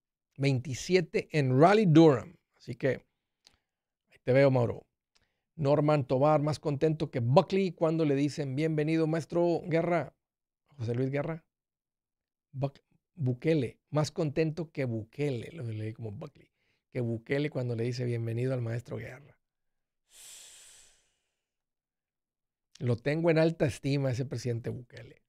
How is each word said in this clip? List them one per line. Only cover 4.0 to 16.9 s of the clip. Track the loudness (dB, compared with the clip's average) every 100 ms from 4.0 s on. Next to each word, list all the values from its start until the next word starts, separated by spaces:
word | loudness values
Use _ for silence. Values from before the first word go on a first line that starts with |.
| _
ahí | _
te | 2
veo, | 4 6
Mauro. | 4 0 -4 -12 _ _ _ _ _ _ -4
Norman | 0 2 4 2 2
Tobar, | 2 4 4
más | 2 -4
contento | -4 0 0 0 -4
que | -2
Buckley | 2 4 4 0 -2
cuando | 0 -2 0 0
le | 0
dicen, | -2 -4 -8 -4
"Bienvenido, | -2 -2 0 0 0
maestro | -2 -4 -2 0 0 -2
Guerra". | -2 0 -2 -4 _ _ _ _ _ _ -10
José | -6
Luis | -4 -4
Guerra. | -4 -6 -10 _ _ _ _ _ _ _ _ _ _ _
Buc-, | -8 -8 -8 _ _ _ -6
Bukele, | -4 -2 0 0 -2 -8 -6
más | -4 -4
contento | -4 -4 -2 -2 -4 -10
que | -6 -4
Bukele, | -6 -8 -6 -6 -6 -10
lo | -12
leí | -10 -8 -8
como | -10 -12
Buckley, | -12 -16 _ _ _ _ _ _